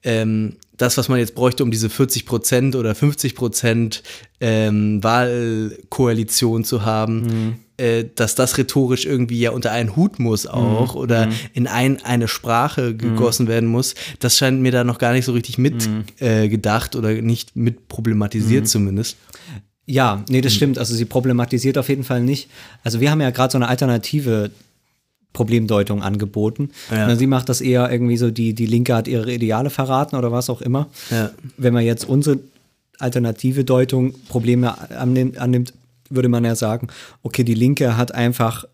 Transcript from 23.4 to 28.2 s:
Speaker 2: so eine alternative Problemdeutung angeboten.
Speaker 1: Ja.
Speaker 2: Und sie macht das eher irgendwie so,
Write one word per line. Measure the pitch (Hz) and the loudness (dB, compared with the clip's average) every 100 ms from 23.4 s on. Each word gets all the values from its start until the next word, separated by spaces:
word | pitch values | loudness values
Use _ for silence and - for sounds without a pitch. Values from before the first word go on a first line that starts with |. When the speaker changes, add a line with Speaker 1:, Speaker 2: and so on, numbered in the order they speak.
| 127 | 0
Speaker 2:
so | 131 | 2
eine | 120 | 0
alternative | 127 135 117 - 151 131 113 104 - _ _ _ _ _ _ _ | 2 2 0 0 -4 0 0 -2 -8 _ _ _ _ _ _ _
Problemdeutung | - 107 117 110 104 101 101 | -4 0 2 2 2 2 -2
angeboten. | 98 101 101 104 107 120 143 - - | -2 -2 -2 -2 -2 -2 -8 -8 -6
Speaker 1:
Ja. | 110 107 | 0 2
Speaker 2:
Und | 117 | 2
sie | 135 | 2
macht | 131 123 | 2 0
das | 120 | -2
eher | 127 123 123 | 2 2 2
irgendwie | 123 120 | 0 0
so, | 117 | 2